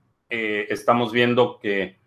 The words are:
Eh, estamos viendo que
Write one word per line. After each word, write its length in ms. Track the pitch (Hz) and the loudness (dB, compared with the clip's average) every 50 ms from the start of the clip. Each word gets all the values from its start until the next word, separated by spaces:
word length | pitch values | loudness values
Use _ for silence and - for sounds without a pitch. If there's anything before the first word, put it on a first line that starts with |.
| _ _ _ _ _ - | _ _ _ _ _ -10
Eh, 380 | 120 117 110 107 107 104 107 - | -8 -6 -4 -4 -4 -4 -4 -4
estamos 420 | 107 98 - - 120 120 120 110 110 | -6 -2 2 2 2 2 2 0 0
viendo 480 | 123 120 120 123 123 120 123 - - | 2 2 2 4 2 2 2 0 -6
que 400 | - 107 101 98 92 90 - _ _ | -4 -4 -2 -2 -2 -4 -8 _ _